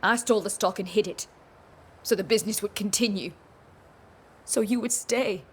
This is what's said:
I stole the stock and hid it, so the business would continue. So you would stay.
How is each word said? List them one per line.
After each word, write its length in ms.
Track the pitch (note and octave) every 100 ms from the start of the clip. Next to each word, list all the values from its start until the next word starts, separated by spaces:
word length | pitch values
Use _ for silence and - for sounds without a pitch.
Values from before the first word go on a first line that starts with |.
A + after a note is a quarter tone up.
I 120 | F#3
stole 260 | A#3+ A#3+ A3
the 80 | F#3+
stock 300 | - F#3 F#3+
and 80 | F#3
hid 200 | G#3+ G3+
it, 200 | - - - - - - - - -
so 120 | -
the 80 | G#3
business 380 | F3+ A3 F3+ A3
would 140 | G#3
continue. 580 | - G#3 - A#3 G3 F3 - - - - - - - - - - -
So 160 | - -
you 180 | G#3+ B3
would 120 | A#3
stay. 520 | - - A#3 B3 F#3 -